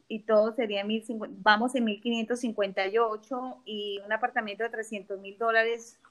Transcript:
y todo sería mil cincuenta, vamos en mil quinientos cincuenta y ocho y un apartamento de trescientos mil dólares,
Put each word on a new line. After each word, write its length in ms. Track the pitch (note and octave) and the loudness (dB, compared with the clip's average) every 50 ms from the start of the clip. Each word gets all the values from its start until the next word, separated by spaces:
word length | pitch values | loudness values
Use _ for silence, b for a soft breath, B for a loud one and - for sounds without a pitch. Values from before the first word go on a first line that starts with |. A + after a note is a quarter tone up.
| _ | _
y 120 | - A3+ G#3+ | -10 -10 -6
todo 340 | - - A3 G#3+ G#3+ A3+ A3 | 0 4 6 6 6 4 2
sería 300 | C4+ A#3 G#3 G#3 G3 G3+ | -2 -2 -2 -2 -2 -2
mil 220 | G#3 A3 A3 G#3+ | -2 -2 -2 -2
cincuenta, 320 | - A#3 G#3+ G#3+ - - G3 | -4 -8 -8 -8 -10 -8 2
vamos 320 | F#3 G#3+ G#3 G#3+ A#3 B3+ C4 | 6 6 6 6 4 2 0
en 100 | B3+ A#3 | 0 0
mil 160 | A3 G3+ G#3 | 0 -2 -2
quinientos 400 | - A#3+ A#3 A#3 A3+ A3 B3 A#3+ | -2 -2 -2 -2 -2 -2 -2 -2
cincuenta 440 | - A#3 G#3 - G3+ F#3+ F#3+ G3+ F#3+ | -2 -2 0 0 -2 0 0 -2 0
y 120 | F#3+ G3 | 2 2
ocho 640 | A3+ A#3 A3 A3 G#3+ - - C4+ B3 B3+ B3+ B3 - - | 2 2 2 0 -4 -8 -8 -8 -8 -8 -8 -12 -12 -12
y 340 | G3+ G#3+ G#3 G#3 G#3 G3+ G3+ G3 | -10 -8 -6 -6 -6 -8 -8 -6
un 60 | G#3 | -4
apartamento 520 | G#3+ A3 B3 A#3+ - B3 G#3+ G#3 G3+ G3 A3+ | -2 -2 -2 -2 -2 -2 -4 -4 -4 -4 -4
de 60 | A#3 | -4
trescientos 500 | A3+ A3 G#3+ - A3 G3+ F#3+ - G3+ F#3+ | -4 -6 -8 -6 -8 -10 -8 -8 -10 -10
mil 180 | G3 G3 G3+ | -10 -10 -6
dólares, 640 | G3+ A#3 A3+ A3+ A3+ A3+ A3+ A#3 A#3 A3+ - - _ _ _ | -2 0 2 4 4 4 2 0 -4 -6 -12 -20 _ _ _